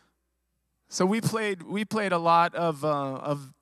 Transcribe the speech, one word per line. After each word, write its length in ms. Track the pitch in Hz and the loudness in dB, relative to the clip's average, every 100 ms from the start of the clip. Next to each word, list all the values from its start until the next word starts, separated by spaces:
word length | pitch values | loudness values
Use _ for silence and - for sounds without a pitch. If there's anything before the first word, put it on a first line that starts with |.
| _ _ _ _ _ _ _ _ _ | _ _ _ _ _ _ _ _ _
So 160 | - | 0
we 160 | 185 220 | 2 2
played, 420 | - 220 208 190 | 0 -2 -2 -4
we 220 | 156 196 | -6 -6
played 280 | 214 220 196 | -2 -2 0
a 60 | 175 | 0
lot 360 | 165 170 170 | 4 4 4
of, 300 | 160 170 143 | 2 -2 0
uh, 320 | 151 143 139 131 | 0 0 -2 -4
of 360 | 147 143 135 - | -4 -4 -6 -16